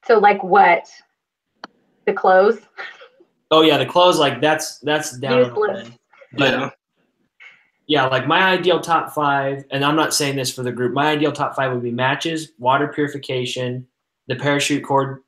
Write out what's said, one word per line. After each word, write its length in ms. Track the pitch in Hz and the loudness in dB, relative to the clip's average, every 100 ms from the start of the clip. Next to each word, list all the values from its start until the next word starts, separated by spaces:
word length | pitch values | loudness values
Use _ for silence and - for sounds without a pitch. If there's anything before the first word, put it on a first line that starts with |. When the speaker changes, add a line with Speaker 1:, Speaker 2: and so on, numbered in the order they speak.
| - | 4
Speaker 1:
So, 120 | 226 | 4
like, 240 | 208 196 | 6 2
what? 480 | 185 196 165 - - - _ _ _ _ _ _ - _ _ _ - | 2 4 6 4 -2 -20 _ _ _ _ _ _ -20 _ _ _ -4
The 80 | |
clothes? 440 | 196 196 185 202 226 _ - - - - _ _ _ _ | 0 4 6 6 2 _ -18 -18 -18 -20 _ _ _ _
Speaker 2:
Oh 100 | 160 | 4
yeah, 160 | 160 139 | 4 2
the 100 | 131 | 0
clothes, 320 | 175 180 160 | 4 4 4
like, 220 | 139 120 | 0 0
that's, 380 | 147 156 - - | -2 -2 -6 -10
that's 380 | 143 151 151 127 | -4 -4 -4 -8
down 160 | 131 | -2
on 60 | 123 | 2
the 80 | 123 | 2
Speaker 1:
Useless. 360 | 160 214 - | 0 -4 -4
Speaker 2:
line. 140 | 117 - _ _ - | -12 -20 _ _ -16
But 200 | 127 135 | -2 0
Speaker 3:
Yeah. 180 | 123 135 - _ _ _ _ _ _ - _ _ _ _ | 0 -6 -12 _ _ _ _ _ _ -20 _ _ _ _
Speaker 2:
yeah, 180 | 147 131 | 0 0
like, 200 | 131 127 | -2 0
my 240 | 165 190 | 0 2
ideal 300 | 180 180 165 | 2 2 0
top 340 | 165 165 - | 0 -2 -2
five, 500 | - 147 139 135 139 139 | -4 -2 0 -2 -6 -8
and 140 | 135 | -2
I'm 120 | 143 156 | 0 0
not 160 | 147 | 0
saying 240 | - 143 139 | 0 -2 -2
this 160 | 131 | -6
for 100 | - | -6
the 100 | 123 | -8
group, 200 | 117 123 | -4 -2
my 180 | 131 147 | 0 0
ideal 220 | 151 151 | 0 -2
top 220 | 135 135 | -2 -6
five 180 | - 135 | -2 -4
would 100 | 127 | -2
be 80 | 120 | -6
matches, 600 | 117 127 143 165 160 156 _ | -2 -2 -2 -4 -6 -10 _
water 300 | 120 139 147 | 0 0 0
purification, 1000 | - 143 143 - 131 123 127 127 127 127 _ _ _ - | -2 -4 -4 -8 -6 -6 -6 -6 -8 -12 _ _ _ -10
the 100 | 135 | -4
parachute 480 | 143 143 - 143 | -2 -2 0 -4
cord 380 | - 139 135 135 | 0 -2 -2 -8